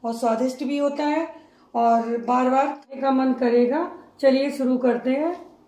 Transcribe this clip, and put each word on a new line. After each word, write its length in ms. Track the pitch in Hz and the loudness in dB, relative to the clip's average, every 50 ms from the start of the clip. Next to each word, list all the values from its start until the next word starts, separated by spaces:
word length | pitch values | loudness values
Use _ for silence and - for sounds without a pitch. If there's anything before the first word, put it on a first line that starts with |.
| - | -6
और 100 | 226 233 | -8 -6
स्वादिष्ट 500 | 226 - 233 226 226 254 262 254 - 294 | -2 -2 -2 0 0 -2 -2 -2 -4 -6
भी 140 | 262 285 285 | -4 -2 0
होता 280 | 285 285 277 285 302 | -2 -2 -2 -2 -2
है 220 | 294 302 311 330 320 - - - - _ _ _ _ _ | -2 -2 -2 -4 -6 -10 -18 -20 -20 _ _ _ _ _
और 420 | 240 233 233 233 226 226 226 233 233 | 0 2 4 4 2 2 -2 -4 -4
बार 320 | 233 - 247 247 254 254 | -2 0 0 2 2 2
बार 160 | 254 269 277 | 2 2 2
खाने 360 | 294 - - - _ 269 254 254 | 0 -2 -8 -14 _ -12 -4 -2
का 80 | 269 262 | 0 2
मन 200 | 262 262 262 247 | 2 2 0 0
करेगा। 540 | - 262 240 233 240 240 240 262 302 349 - - - - - _ _ | 0 0 2 4 4 4 4 2 -2 -4 -4 -8 -16 -20 -20 _ _
चलिए 300 | - 269 262 269 277 285 269 | 2 4 4 4 2 -2 -2
शुरू 260 | - 269 254 254 240 | -2 -2 0 0 2
करते 320 | 247 254 233 240 233 254 254 | 2 0 0 0 0 -2 -2
हैं। 240 | 277 302 330 359 - - - - _ _ | 0 0 -2 -4 -6 -12 -20 -20 _ _